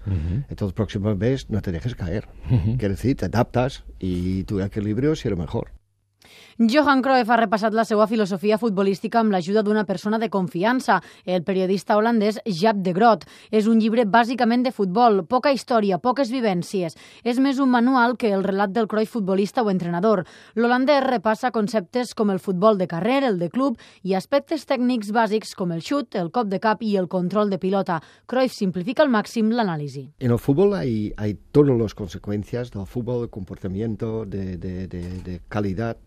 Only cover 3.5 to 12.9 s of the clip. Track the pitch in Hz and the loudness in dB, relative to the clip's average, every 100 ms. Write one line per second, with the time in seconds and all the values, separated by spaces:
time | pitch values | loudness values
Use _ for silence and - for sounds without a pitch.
3.5 | 120 131 - - - 92 90 90 95 90 | 0 -2 -4 -18 -10 -4 -2 -2 -4 -4
4.5 | 101 98 110 101 107 147 156 120 98 - | -4 -4 -4 -4 -2 -2 -2 -4 -4 -4
5.5 | - - - _ _ _ _ - - - | -6 -8 -14 _ _ _ _ -20 -20 -12
6.5 | - 226 285 285 269 269 262 226 233 226 | 0 2 4 4 4 4 2 4 2 2
7.5 | 220 220 214 220 208 214 226 196 190 208 | 0 0 0 0 2 2 2 0 0 0
8.5 | 214 233 190 196 190 226 233 220 190 170 | 2 0 0 0 0 0 0 2 0 0
9.5 | 214 208 214 208 185 208 220 220 196 180 | 0 2 0 0 -4 -2 -2 -2 -2 -2
10.5 | 170 208 254 254 190 - - - 180 165 | -2 0 0 2 0 0 -14 -4 -4 0
11.5 | 185 180 196 - 214 226 233 202 214 233 | 0 0 -2 2 2 4 2 0 -2 -6
12.5 | 165 214 208 185 | 0 0 2 0